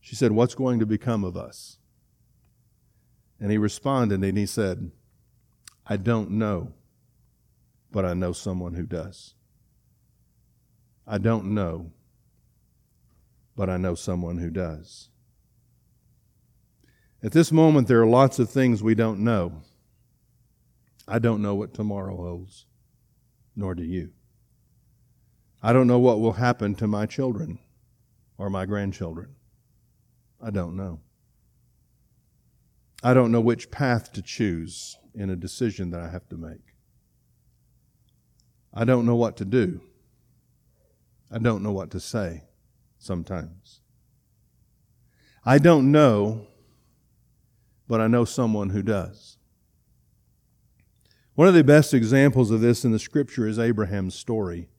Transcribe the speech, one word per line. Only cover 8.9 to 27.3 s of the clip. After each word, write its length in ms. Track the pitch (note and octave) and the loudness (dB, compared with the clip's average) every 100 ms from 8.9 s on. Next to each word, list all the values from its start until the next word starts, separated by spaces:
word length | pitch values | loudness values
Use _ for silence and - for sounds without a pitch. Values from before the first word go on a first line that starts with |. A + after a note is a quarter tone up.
| F2 D#2 - - _ _ _ _ _ _ _ _ _ _ _ _ _ _ _ _ _ - | -10 -12 -16 -20 _ _ _ _ _ _ _ _ _ _ _ _ _ _ _ _ _ -8
I 120 | G#2+ | -2
don't 360 | G#2 A2+ F#2+ | 0 0 -2
know, 380 | G#2 F2+ E2 E2 _ _ _ _ _ _ _ _ _ _ _ _ _ _ _ _ - | -4 -4 -6 -12 _ _ _ _ _ _ _ _ _ _ _ _ _ _ _ _ -6
but 140 | F#2+ | -4
I 80 | F2+ | -2
know 180 | F#2 F2 | -4 -6
someone 420 | - F2+ E2+ F2 | -6 -6 -6 -8
who 120 | E2+ | -8
does." 600 | E2+ F2 D#2 - - - _ _ _ _ _ _ _ _ _ _ _ _ _ _ _ _ _ _ _ _ _ | -6 -8 -10 -18 -20 -20 _ _ _ _ _ _ _ _ _ _ _ _ _ _ _ _ _ _ _ _ _
At 80 | A2 | 0
this 180 | D#3 E3 | 2 4
moment, 360 | D#3+ D#3+ D3+ A#2+ | 6 6 6 4
there 140 | A#2+ | 4
are 60 | A#2 | 6
lots 320 | A#2+ C3+ - | 6 4 2
of 100 | A#2 | -2
things 340 | C#3 B2+ A2+ | 0 0 2
we 120 | G#2+ A2 | 0 0
don't 260 | A2+ G2 | 0 0
know. 420 | A2+ A2 E2+ D#2+ - _ _ _ _ _ _ _ _ _ _ _ _ _ - | 0 0 -2 -8 -20 _ _ _ _ _ _ _ _ _ _ _ _ _ -4
I 140 | A2 | 0
don't 220 | A#2 G#2+ | 0 0
know 140 | G#2 G2+ | -2 -4
what 180 | G#2+ | -6
tomorrow 420 | - G#2+ G2+ F#2+ F#2 | -8 -8 -6 -8 -10
holds, 500 | F2 F2 F#2 - _ _ _ _ _ _ _ _ _ - | -10 -12 -16 -20 _ _ _ _ _ _ _ _ _ -10
nor 200 | G2 F2 | -8 -6
do 80 | |
you. 280 | E2 F#2 E2+ _ _ _ _ _ _ _ _ _ _ _ _ _ _ _ | -6 -8 -8 _ _ _ _ _ _ _ _ _ _ _ _ _ _ _
I 100 | A2 | 2
don't 140 | B2 B2+ | 4 6
know 120 | B2 | 6
what 200 | B2 A2 | 4 4
will 140 | A2+ | 0
happen 420 | A2 B2 A#2+ G#2+ G2+ | 0 0 0 -2 -2
to 120 | A2 | -2
my 180 | G#2 G#2+ | -2 -4
children 540 | - C3 | -4 -6